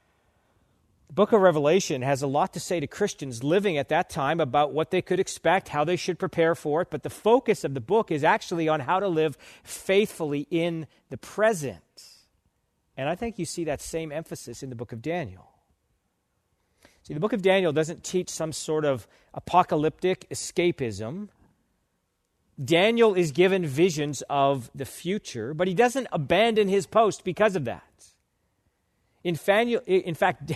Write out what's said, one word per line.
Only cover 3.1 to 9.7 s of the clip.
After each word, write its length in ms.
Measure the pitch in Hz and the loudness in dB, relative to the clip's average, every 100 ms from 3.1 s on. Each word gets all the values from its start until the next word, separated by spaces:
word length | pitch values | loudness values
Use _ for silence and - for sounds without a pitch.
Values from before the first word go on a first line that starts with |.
| - 139 117 | -4 -10 -6
living 320 | 139 185 202 151 | 0 2 2 0
at 140 | 131 | 0
that 180 | 156 180 | 0 0
time 320 | 165 139 165 | -2 0 0
about 320 | 143 143 147 | 2 2 2
what 180 | 135 160 | 0 0
they 120 | 185 | 0
could 180 | - 180 | 0 -2
expect, 480 | 190 - 165 190 - | -2 -2 2 2 2
how 160 | 147 | -2
they 120 | 151 180 | 0 -2
should 220 | - 165 | -2 -4
prepare 360 | 185 - 165 | -4 2 2
for 260 | 170 156 151 | 2 -2 -2
it, 80 | 180 | -2
but 120 | 151 | -6
the 80 | - | -10
focus 540 | - 208 247 240 196 | -2 4 4 4 -2
of 100 | 156 | -2
the 60 | 135 | -6
book 300 | 110 214 208 | -2 0 0
is 140 | 156 | 2
actually 440 | 156 214 - 170 156 | 2 2 0 -2 0
on 120 | 156 | 0
how 200 | 131 185 | 0 0
to 80 | 202 | 0
live 280 | 160 156 - - - | 0 0 -2 -14 -20
faithfully 840 | - | -18